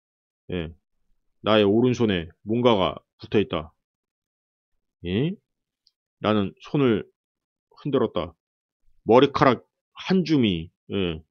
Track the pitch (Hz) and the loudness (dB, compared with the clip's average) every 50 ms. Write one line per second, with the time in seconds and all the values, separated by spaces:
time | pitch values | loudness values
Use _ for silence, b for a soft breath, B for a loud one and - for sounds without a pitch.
0 | _ _ _ _ _ _ _ _ _ - 92 90 80 82 85 _ _ _ _ _ | _ _ _ _ _ _ _ _ _ -10 -8 -8 -8 -10 -12 _ _ _ _ _
1 | _ _ _ _ _ _ _ _ - 101 110 107 104 98 104 113 120 127 120 120 | _ _ _ _ _ _ _ _ -2 0 2 2 4 2 2 2 0 0 0 0
2 | 120 107 98 87 85 90 - _ - 101 110 120 120 123 113 98 90 76 - - | 0 0 -2 -2 -6 -8 -14 _ -8 -6 -2 0 2 2 2 2 0 -2 -4 -6
3 | _ _ _ - - - - 110 98 - - 80 80 80 _ _ _ _ _ _ | _ _ _ -20 -8 -4 -2 -2 0 -2 -4 -8 -8 -10 _ _ _ _ _ _
4 | _ _ _ _ _ _ _ _ _ _ _ _ _ _ _ _ _ _ _ _ | _ _ _ _ _ _ _ _ _ _ _ _ _ _ _ _ _ _ _ _
5 | - 87 92 104 139 170 196 - _ _ _ _ _ _ _ _ _ _ _ _ | -8 -4 -2 -2 -2 -4 -6 -10 _ _ _ _ _ _ _ _ _ _ _ _
6 | _ _ _ - - 104 107 107 98 92 - _ - - - 151 139 123 110 92 | _ _ _ -4 -2 0 0 0 -2 -4 -6 _ -10 -4 -2 0 2 2 2 0
7 | - - _ _ _ _ _ _ _ _ _ _ _ _ _ - - 151 131 127 | -2 -8 _ _ _ _ _ _ _ _ _ _ _ _ _ -14 -8 -4 -2 -2
8 | 113 104 - 90 82 85 - _ _ _ _ _ _ _ _ _ _ _ _ _ | -2 -2 -4 -6 -8 -10 -12 _ _ _ _ _ _ _ _ _ _ _ _ _
9 | - - 110 127 139 139 - - 151 135 120 - - _ _ _ _ _ - - | 2 4 6 6 6 4 2 2 2 2 2 0 -4 _ _ _ _ _ -20 -10
10 | - - 185 190 170 151 160 139 117 104 90 80 82 - _ _ _ - 104 101 | -4 -2 0 0 0 2 2 2 2 2 0 -2 -6 -10 _ _ _ -8 -6 -4
11 | 95 85 80 80 - _ | -4 -4 -6 -8 -12 _